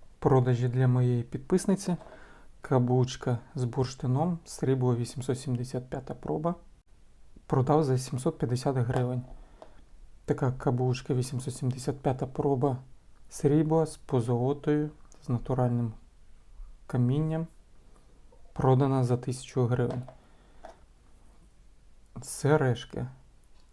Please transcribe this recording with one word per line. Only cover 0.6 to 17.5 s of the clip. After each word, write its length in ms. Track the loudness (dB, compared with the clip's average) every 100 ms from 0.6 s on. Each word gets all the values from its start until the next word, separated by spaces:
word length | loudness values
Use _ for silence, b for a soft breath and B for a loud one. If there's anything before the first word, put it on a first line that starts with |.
| 0
для 200 | 2 4
моєї 340 | 4 2 0
підписниці. 720 | -2 -10 0 0 2 0 0 -4 B B B B B -20
Каблучка 760 | 0 2 4 2 2 -2 -4 -4 -6
з 100 | -6
бурштином, 760 | -4 -2 -4 -4 -2 0 0 -4
срібло, 520 | -8 -4 0 2 2 0
вісімсот 440 | -2 -6 -4 -4
сімдесят 500 | -2 -4 -4 -8 -8
п'ята 240 | -10 -10
проба. 400 | -10 -6 -4 -4 -6 -12 -20 _ -20 -20 -20 -20 -20 -2
Продав 380 | 0 4 4
за 140 | 4 0
сімсот 400 | -2 -2 -2 -2
п'ятдесят 380 | -2 0 0 0
гривень. 460 | 0 0 0 -2 -6 B B B B B B -20 -20 -14
Така 280 | -4 0 0
каблучка, 640 | 0 0 2 2 0 0
вісімсот 400 | -2 0 -4 -6
сімдесят 460 | -2 -2 -2 -4 -2
п'ята 260 | -2 -2 -4
проба, 500 | 0 0 2 2 0 -8 -20 -20 -20 -16
срібло 580 | 0 2 4 4 2 2
з 100 | -4
позолотою, 920 | -2 0 2 0 0 0 0 0 0 -6 -20 -16 -4
з 20 |
натуральним 640 | -4 -2 0 2 0 -2 -6 -20 -20 -20 -20 -20 -18 -16 -16 -4
камінням. 600 | 0 2 2 0 -2 -4